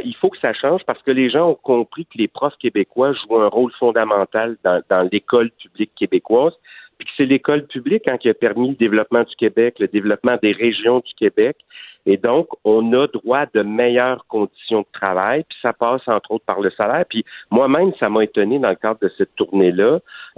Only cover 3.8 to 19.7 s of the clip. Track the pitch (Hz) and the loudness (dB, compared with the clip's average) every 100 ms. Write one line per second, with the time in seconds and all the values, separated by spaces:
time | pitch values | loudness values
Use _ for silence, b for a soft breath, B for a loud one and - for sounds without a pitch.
3.8 | 120 113 110 104 95 110 113 113 92 90 | 0 2 2 0 0 -2 -4 -4 0 0
4.8 | - 92 92 104 - 120 117 - - - | 0 0 0 -2 0 0 0 -4 -16 -8
5.8 | 107 - 101 90 - 117 156 - B B | -8 -6 -2 -2 0 0 0 -2 B B
6.8 | B - - - 135 139 - 147 143 131 | B -20 -10 -2 0 0 0 -2 -2 -8
7.8 | 127 220 - 120 120 107 113 107 127 139 | -2 -2 -2 -2 0 0 0 0 -2 0
8.8 | 113 107 107 120 113 - 107 113 120 - | 0 0 0 0 -2 0 -2 2 0 0
9.8 | 98 104 104 101 123 123 107 95 117 95 | -2 -2 -2 -2 0 0 0 0 -2 0
10.8 | 110 127 - - 104 - 120 - _ B | 2 0 -2 -2 -2 2 0 -2 _ B
11.8 | B B - 98 117 139 - - 107 110 | B B -2 0 2 0 -2 -4 0 2
12.8 | 113 123 143 110 110 135 143 110 101 110 | 2 2 0 -4 -2 -2 0 -2 -2 0
13.8 | 120 120 127 123 - 110 101 _ - 110 | 2 2 0 -4 -6 -4 -4 _ -4 -4
14.8 | - - 98 90 101 143 165 - 120 - | -4 -4 -2 0 0 -2 -6 -6 -6 -2
15.8 | 117 127 - 107 - 110 - 95 101 - | -2 -2 -2 -4 -4 -8 -6 -4 -4 -2
16.8 | 104 147 - 113 - B B 120 135 147 | -2 -2 -4 -6 -8 B B 2 2 2
17.8 | 190 - 107 107 107 107 104 139 120 92 | 0 0 -2 0 0 0 0 0 -2 -2
18.8 | 107 110 95 - 98 - 101 98 90 | -4 -2 -4 -2 -6 -4 -2 2 2